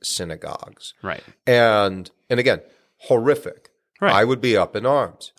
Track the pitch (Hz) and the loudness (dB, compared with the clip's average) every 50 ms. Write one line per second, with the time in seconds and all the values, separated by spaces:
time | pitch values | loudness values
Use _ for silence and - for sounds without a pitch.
0 | - - - - 92 82 80 82 82 76 - - - - - _ - - - _ | -10 -10 -8 -8 -8 -10 -10 -12 -12 -12 -12 -14 -14 -16 -20 _ -20 -20 -20 _
1 | - 95 - - - - _ _ _ - 123 120 117 113 107 104 101 98 95 92 | -10 -10 -10 -10 -12 -20 _ _ _ 2 4 4 4 4 4 2 2 0 -2 -6
2 | 90 - _ _ _ _ 123 120 123 127 104 82 - - _ _ _ _ _ _ | -12 -16 _ _ _ _ -2 0 2 2 0 0 -4 -14 _ _ _ _ _ _
3 | - - 131 117 113 139 147 147 - - - - _ _ _ _ _ _ _ _ | -2 0 0 2 2 0 0 0 -4 -12 -16 -16 _ _ _ _ _ _ _ _
4 | 202 196 - 98 110 120 131 120 131 123 110 98 87 - - 104 110 131 143 143 | 0 2 4 4 4 2 0 0 0 0 2 2 0 0 -4 -4 -2 0 0 0
5 | 117 85 - _ - - _ | -2 -4 -8 _ -20 -20 _